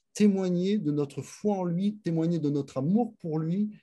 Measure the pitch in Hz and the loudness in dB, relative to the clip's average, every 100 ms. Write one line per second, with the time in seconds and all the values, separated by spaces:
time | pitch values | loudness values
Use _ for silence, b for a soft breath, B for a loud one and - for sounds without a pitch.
0 | _ - 208 190 185 175 190 214 147 147 | _ 2 4 4 2 0 2 0 0 0
1 | 143 143 131 - 208 196 180 170 202 208 | -2 -4 -12 -4 -2 0 0 0 -2 -2
2 | 170 165 165 170 147 143 139 135 143 208 | -2 0 0 0 0 0 -2 -2 2 2
3 | 226 - 170 156 160 185 208 208 | 0 -4 -6 -4 -2 -2 -2 -6